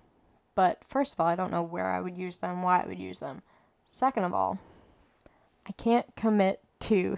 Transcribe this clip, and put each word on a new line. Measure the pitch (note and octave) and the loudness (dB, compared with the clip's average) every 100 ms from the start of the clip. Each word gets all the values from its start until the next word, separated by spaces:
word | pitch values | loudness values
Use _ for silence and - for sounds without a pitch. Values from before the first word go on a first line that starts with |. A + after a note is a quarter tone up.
| _ _ _ _ _ - | _ _ _ _ _ 2
But | F#3 - - | 2 2 -4
first | C4+ C#4 | -2 -2
of | - | 0
all, | E3 | 0
I | E3+ | 0
don't | F#3 | 0
know | F3 | -2
where | E3+ F3 F#3 | -4 -4 -2
I | F#3 | -2
would | F3+ F3+ | -4 -6
use | F#3 F3 | -8 -6
them, | F3+ F3+ | -6 -2
why | F3+ F3+ | 2 2
I | - | 2
would | F3+ | -6
use | F#3 F#3 | -10 -10
them. | C#3+ C3+ - _ _ _ _ | -10 -12 -18 _ _ _ _
Second | - C4 B3+ | -2 -2 0
of | F3+ | -2
all, | G2 F#2 F#3+ - - - _ _ _ _ _ _ _ - | 0 -2 -2 -8 -20 -20 _ _ _ _ _ _ _ -18
I | |
can't | - A#3 A#3+ - - | -6 0 2 0 -2
commit | A3 G#3 F#3+ - _ _ | 2 4 4 0 _ _
to | - G#3 F#3+ | 2 2 4